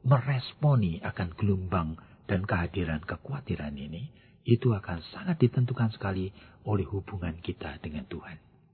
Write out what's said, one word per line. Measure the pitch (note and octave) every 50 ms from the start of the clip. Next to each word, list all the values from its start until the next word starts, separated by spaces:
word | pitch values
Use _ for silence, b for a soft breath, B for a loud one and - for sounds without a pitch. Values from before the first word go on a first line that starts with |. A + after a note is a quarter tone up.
| -
meresponi | B2+ C#3+ B2+ A#2 C#3 C#3 B2+ - - - - D3+ D3 C#3 A#2+ G#2 F2 D#2+ -
akan | - G2 - - F#2+ E2+ E2
gelombang | - G#2+ G2+ G2 F#2 F#2 F2+ G2 F2+ E2 D#2+ D#2+ B B B B B B -
dan | G2+ F2+ G2
kehadiran | - G#2+ F2 E2+ E2+ - G2 F2+ D#2+ D#2+ D2+
kekhawatiran | - - - - - - C#3 C#3+ - - F2+ - D2+ D2+ D2
ini, | C#2 C#2 D2 D#2 E2+ B2 D#3 B B B B B B _
itu | - A#2+ A2+ - B2 A2
akan | G2 - - F2 E2 D#2+ -
sangat | - - - F#3 F3 -
ditentukan | C3 A#2+ - C3+ B2 A#2+ B2 - A#2 A2 G#2+
sekali | - - G2 F#2+ F#2 F#2 G2 B B B B B B B
oleh | - G#2+ F#2+ F2+
hubungan | - F#2+ G2 - - G#2 F#2 F2 E2+ D#2+ E2+
kita | - - E2+ - - D#2 D2 -
dengan | - D#2+ D2+ D2+ -
Tuhan. | - E2+ D#2 - - E2 - - - _ _ _ _